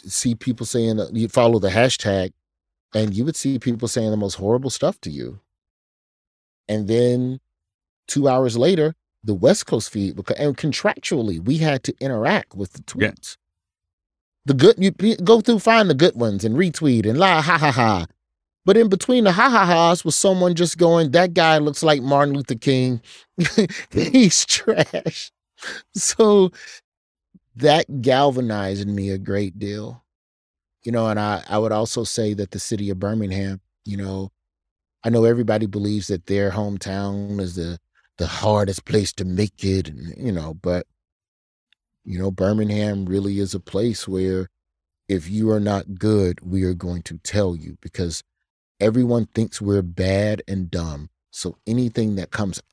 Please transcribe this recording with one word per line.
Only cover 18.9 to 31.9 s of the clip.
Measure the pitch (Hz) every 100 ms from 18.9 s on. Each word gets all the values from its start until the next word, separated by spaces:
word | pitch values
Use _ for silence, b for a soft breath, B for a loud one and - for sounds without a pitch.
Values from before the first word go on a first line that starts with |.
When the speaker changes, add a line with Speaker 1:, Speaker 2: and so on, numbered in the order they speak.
| 190 - 254
Speaker 1:
the | 202
ha, | 175 262
ha, | 226 175
ha's | 165 170 175 160
was | -
someone | 196 185 180
just | 170 175 -
going, | 170 170 151
"That | 170 180
guy | 170 160 156
looks | 147 143
like | 156 147
Martin | 131 139 143 143
Luther | 131 117
King. | 139 131 127 120 B B _ -
<laughs> | 170 - 185 - -
He's | - - 262 185 - -
trash." | - - 196 - - 160 - - _ _ _ B B - 196
So | - - 214 208 185 B B B _ _ _ _ _ _ _ 117
that | 147 160 - 139
galvanized | 123 127 143 127 117 104 98 98 101
me | 101 98
a | 95
great | 98 98 95 98
deal. | 101 104 117 123 _ _ _ _ _ _ _ _
You | 117
know, | 117 110
and | 107
I, | 104 98 -
I | 107
would | 110
also | 107 113